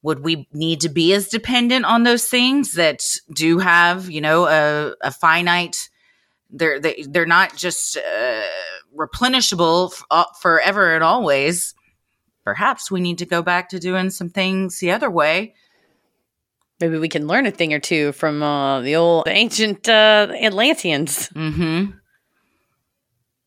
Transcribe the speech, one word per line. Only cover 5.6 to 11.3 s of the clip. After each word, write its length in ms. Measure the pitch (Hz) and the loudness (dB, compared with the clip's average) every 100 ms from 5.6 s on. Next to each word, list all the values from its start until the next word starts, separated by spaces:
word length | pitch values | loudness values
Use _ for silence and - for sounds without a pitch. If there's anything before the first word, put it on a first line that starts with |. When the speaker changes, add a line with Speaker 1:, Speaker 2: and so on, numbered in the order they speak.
| 175 - - _ _ _ _ _ _ | -2 -8 -12 _ _ _ _ _ _
Speaker 1:
they're, 300 | 123 160 143 | -4 -4 -2
they, 260 | 156 - 143 | -4 -6 -4
they're 180 | 151 165 | -2 2
not 300 | 170 190 - | 2 2 -2
just, 420 | 180 160 - 147 | -6 -6 -6 -6
uh, 440 | 82 95 123 110 101 85 85 92 73 143 | -6 -4 -4 -4 -6 -8 -12 -16 _ -10
replenishable 960 | 151 - 247 262 - 175 170 170 180 | -10 -2 0 0 0 2 2 2 0
f-, 100 | - - | -6 0
uh, 140 | 156 170 - | 2 2 0
forever 540 | 185 165 170 202 180 160 | 2 2 2 2 2 2
and 80 | |
always. 720 | 160 226 185 | 2 2 2